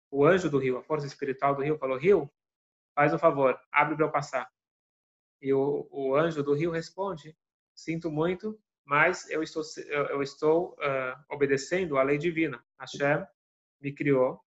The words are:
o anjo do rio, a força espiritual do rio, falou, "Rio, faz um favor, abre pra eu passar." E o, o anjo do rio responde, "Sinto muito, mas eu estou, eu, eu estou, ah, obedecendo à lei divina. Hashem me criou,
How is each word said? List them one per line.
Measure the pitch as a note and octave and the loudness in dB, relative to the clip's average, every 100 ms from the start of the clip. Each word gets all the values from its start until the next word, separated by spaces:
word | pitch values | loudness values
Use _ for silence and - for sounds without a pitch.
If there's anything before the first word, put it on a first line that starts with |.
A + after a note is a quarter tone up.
| _ | _
o | C#3 | 2
anjo | D3 F#3 E3 | 4 4 2
do | C#3 | 0
rio, | C3 B2 | 0 -4
a | |
força | - D#3 C#3+ | -4 -4 -6
espiritual | - C#3 B2+ C#3 C#3 | -8 -8 -2 0 0
do | |
rio, | C#3+ D3+ | -2 -2
falou, | C3 B2+ | -4 0
"Rio, | E3+ F#3+ C#3+ _ _ _ _ _ _ - | 2 2 0 _ _ _ _ _ _ 0
faz | D3+ | 2
um | D#3+ | 4
favor, | E3 C#3 C3 B2 _ | 2 4 2 0 _
abre | D3 D3+ D3+ | 2 2 2
pra | D3+ | 0
eu | |
passar." | D3 C#3+ C3 B2 _ _ _ _ _ _ _ _ _ | -2 -4 -6 -6 _ _ _ _ _ _ _ _ _
E | C3+ | 0
o, | C#3 C#3 C#3+ C#3+ | 2 2 -2 -6
o | C#3 C3+ C#3 | -6 0 2
anjo | E3 D3+ | 2 0
do | C#3+ | 0
rio | C#3+ E3+ | 0 0
responde, | E3 E3 - G3 E3 D3+ - _ _ _ - | -4 -8 -8 -8 -8 -14 -20 _ _ _ -14
"Sinto | - E3 E3 | -8 -6 -4
muito, | D3+ E3+ F#3 G#3+ G#3+ _ _ C#3+ | 0 0 -2 -8 -12 _ _ 0
mas | C#3+ E3 F3+ - | 2 4 2 -6
eu | D3+ | -6
estou, | D#3 D#3+ D3+ D3+ - | -6 -6 -8 -10 -6
eu, | C#3+ C#3+ | -4 -2
eu | C#3 | -2
estou, | C#3 - D3+ E3 - - | -6 -2 2 2 0 -4
ah, | D3 C3+ B2+ C#3 - | -4 -2 -4 -8 -10
obedecendo | C#3 C3+ C3+ - F3+ F3 C#3 | -2 2 0 0 -2 0 2
à | |
lei | C3+ D3 | 2 2
divina. | E3+ D#3+ D#3 A#2+ _ - | 0 0 -2 -4 _ -18
Hashem | C3 C#3 C#3+ D#3 F#3+ _ _ _ _ _ | -12 -2 0 0 -4 _ _ _ _ _
me | C#3 | -10
criou, | C#3+ D3 C3 B2+ F3+ _ | -2 2 2 2 -2 _